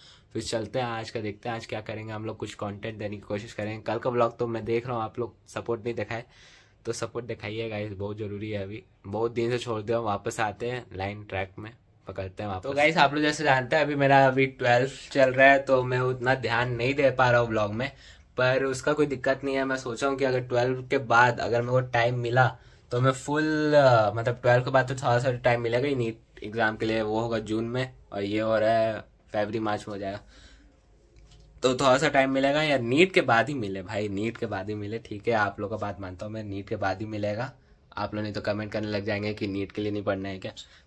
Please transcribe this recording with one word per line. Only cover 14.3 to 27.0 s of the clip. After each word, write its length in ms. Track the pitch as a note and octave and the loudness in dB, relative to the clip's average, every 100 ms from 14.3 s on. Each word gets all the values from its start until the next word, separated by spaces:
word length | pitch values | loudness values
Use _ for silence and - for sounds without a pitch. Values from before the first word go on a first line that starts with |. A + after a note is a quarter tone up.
| C3 C3 | 6 0
ट्वेल्थ 640 | C3 B2 B2 C3+ - - | 2 2 4 2 -4 -2
चल 180 | C#3 C3 | 4 4
रहा 160 | B2+ C3+ | 8 8
है, 120 | C#3 | 8
तो 220 | C3+ C3 | 4 2
मैं 160 | B2 B2+ | 2 0
उतना 340 | B2+ B2 B2 C3 | 0 0 0 0
ध्यान 340 | A2 A#2 B2 | 0 0 0
नहीं 200 | A#2 B2+ C#3+ | 0 0 2
दे 160 | C3+ | 2
पा 180 | B2+ B2 | 4 4
रहा 80 | A#2+ | 4
हूँ 80 | A2+ | 4
vlog 240 | A2 G#2 | 0 0
में, 160 | A2 C#3 - - - _ - | -2 -6 -10 -20 -20 _ 0
पर 260 | B2+ C3 C3+ | 2 2 0
उसका 280 | C3 D3 | -2 0
कोई 120 | D3+ D3 | 2 2
दिक्कत 340 | C3 C3+ C3+ | 0 0 0
नहीं 120 | C#3 C3+ | -2 -2
है। 80 | C3+ | 0
मैं 120 | C3 | -2
सोचा 300 | B2+ A2+ C#3 | -4 -2 -2
हूँ 100 | C3+ | 0
कि 80 | C3+ | 0
अगर 160 | B2+ | 0
ट्वेल्व 420 | B2 A#2+ B2+ B2+ B2+ | 0 0 2 -2 -2
के 100 | C3+ A2+ | -2 4
बाद 320 | A#2 B2 - | 6 6 4
अगर 220 | G2+ A#2+ | 0 0
मेरे 100 | A#2+ | 2
को 80 | B2+ B2+ | 0 2
time 300 | A#2 B2 B2 | 2 2 0
मिला 320 | A#2+ B2 A#2+ - - - _ | 2 4 4 0 -14 -20 _
तो 80 | A#2+ | 0
मैं 100 | C3 | 2
full, 600 | C3 - D3 D#3 D3+ D3+ | 0 -2 0 0 0 4
uh, 380 | D3 C3 A#2 G#2 A2+ | 6 8 8 4 0
मतलब 240 | A#2 A#2 | -2 0
ट्वेल्व 220 | B2 B2 | 4 4
के 80 | C3+ | 4
बाद 160 | C3 B2 | 2 2
तो 80 | B2+ | -2
थोड़ा 220 | C3+ A#2+ | 0 2
सा 120 | C3 B2 | 2 0
time 180 | B2+ A#2+ | 2 2
मिलेगा 260 | A#2 A#2+ C#3+ | 2 0 0
ही, 80 | C3 | 0
नीट 480 | A2+ A2+ _ - | -2 -6 _ -14
exam 320 | G#2+ A2+ A2 A2 | -8 0 0 0
के 80 | A2 | -2
लिए, 160 | A2 | 0